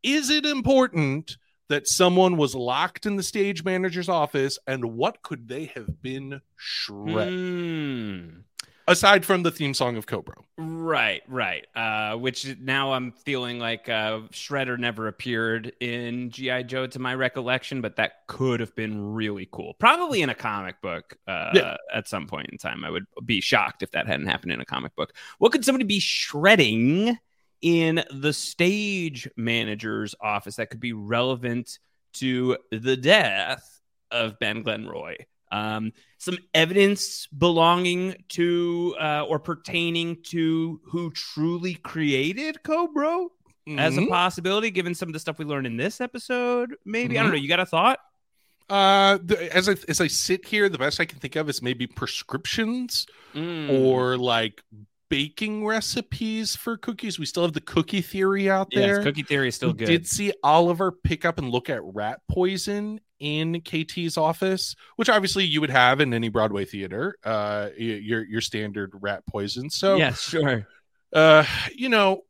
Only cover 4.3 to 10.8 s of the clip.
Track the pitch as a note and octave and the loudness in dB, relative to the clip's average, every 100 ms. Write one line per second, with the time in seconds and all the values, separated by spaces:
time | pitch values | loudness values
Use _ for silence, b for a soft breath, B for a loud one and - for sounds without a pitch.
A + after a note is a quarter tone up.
4.3 | C#3+ C3+ - - C3 A#2 A2+ F3 - - | 0 0 -2 -6 -4 -4 0 -2 -2 -12
5.3 | D3 A#2 B2+ D#3 C3 G#2+ - B2+ C3 C3+ | -12 -10 -10 -10 -10 -10 -8 -8 -8 -10
6.3 | C#3 _ _ - - - G2+ G#2 G#2+ G#2+ | -14 _ _ -10 -8 -8 -8 -2 -2 0
7.3 | F3+ F3+ F3 E3+ D#3+ D3 B2+ A2 F#2+ E2+ | -2 -4 -4 -4 -4 -4 -6 -6 -8 -12
8.3 | E2 - - B B - F3 G3+ G3+ - | -20 -20 -20 B B 2 6 8 6 6
9.3 | F#3 E3+ - C#3+ C3+ B2 A#2 - G#2 - | 2 2 0 -2 0 -2 -2 -6 -8 -8
10.3 | - - - D#3+ E3 | -18 -20 -12 -10 -8